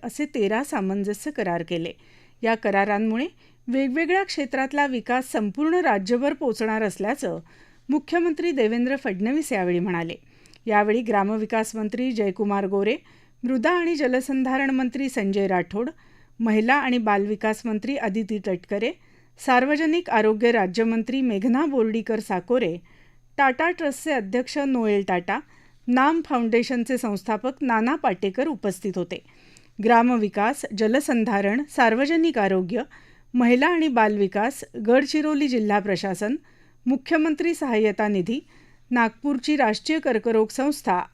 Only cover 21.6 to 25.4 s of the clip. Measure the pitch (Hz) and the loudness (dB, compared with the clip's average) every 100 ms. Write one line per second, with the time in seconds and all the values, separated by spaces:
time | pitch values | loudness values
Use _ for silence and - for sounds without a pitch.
21.6 | 311 277 220 220 214 220 - 185 180 247 | 2 2 0 0 -2 -4 -2 -4 0 0
22.6 | 196 170 - - - _ _ - 269 254 | 0 -4 -12 -20 -20 _ _ 2 2 2
23.6 | 330 349 302 277 320 277 196 240 254 294 | -2 0 -4 -4 -2 -2 -2 -4 -2 -4
24.6 | 277 254 220 202 196 180 180 226 | -2 0 2 0 0 -2 -2 -6